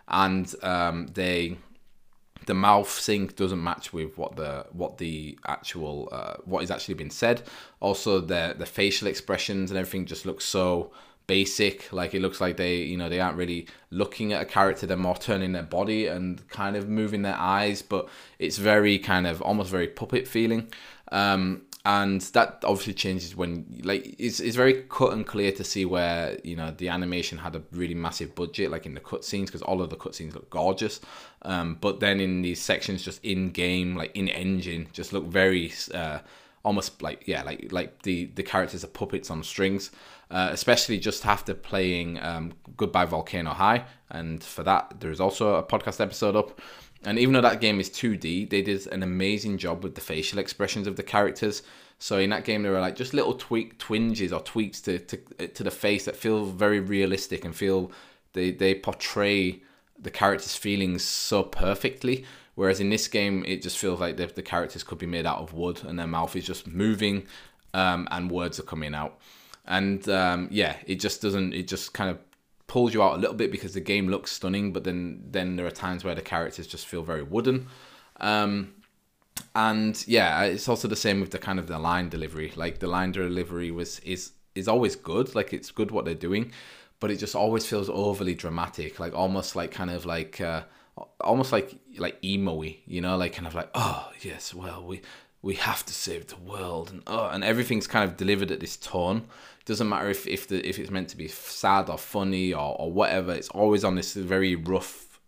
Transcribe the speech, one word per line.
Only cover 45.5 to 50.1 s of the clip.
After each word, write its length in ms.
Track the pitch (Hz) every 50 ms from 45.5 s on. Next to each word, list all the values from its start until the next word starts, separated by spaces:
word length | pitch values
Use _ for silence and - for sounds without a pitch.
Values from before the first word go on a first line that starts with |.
| 98
a 80 | 82
podcast 400 | 80 - 113 104 - 107 98 -
episode 340 | 107 95 - - 113 104 98
up. 240 | 107 104 - - - - - - - - - - - -
And 160 | 104 107 117
even 140 | 123 131 135
though 80 | 127
that 200 | 120 117 107 107
game 180 | 113 110 104 98
is 120 | 92 -
two 260 | - - - 113 104
D, 280 | 82 - 80 87 95 104
they 180 | 92 101 98 98
did 240 | 101 101 95 -
an 160 | - - 98 92
amazing 560 | 92 90 92 95 98 104 101 107 107 98 85
job 240 | 92 87 85 87 95
with 100 | 90 -
the 80 | -
facial 380 | - -